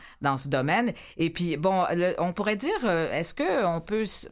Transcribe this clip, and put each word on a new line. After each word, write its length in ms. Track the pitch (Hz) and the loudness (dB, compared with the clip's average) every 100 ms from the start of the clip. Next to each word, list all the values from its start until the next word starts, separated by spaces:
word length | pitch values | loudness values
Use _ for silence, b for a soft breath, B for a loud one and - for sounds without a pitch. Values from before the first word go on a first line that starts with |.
| B B | B B
dans 160 | 143 135 | 0 0
ce 140 | 139 | 0
domaine. 420 | 139 139 202 240 - B B | 0 2 2 0 -4 B B
Et 140 | 165 | -2
puis, 260 | 165 175 147 | 0 -2 2
bon, 300 | 185 190 - | 2 2 2
le, 240 | 170 180 - | 2 0 0
on 160 | 175 | -2
pourrait 240 | 175 208 208 | 0 -2 0
dire, 120 | 302 427 | -2 0
euh, 260 | 233 165 139 | 2 2 0
est-ce 200 | 135 165 | -2 -4
que 320 | - 330 311 185 | -2 0 2 2
on 140 | 165 | 0
peut 220 | 165 214 | -2 -2
s-, 280 | 214 - - | 0 -2 -4